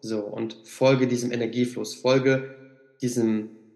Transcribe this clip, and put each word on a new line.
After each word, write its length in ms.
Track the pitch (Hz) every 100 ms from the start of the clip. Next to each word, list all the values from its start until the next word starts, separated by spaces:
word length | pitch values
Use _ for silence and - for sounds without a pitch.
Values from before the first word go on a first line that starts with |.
So, 180 | 113 110
und 360 | 104 110 113 -
folge 420 | - - 131 131 123
diesem 240 | 120 120
Energiefluss, 640 | 120 113 117 120 - 107
folge 600 | - 123 131 131 131 - - - - _ _
diesem 480 | 127 120 113 110 104 - -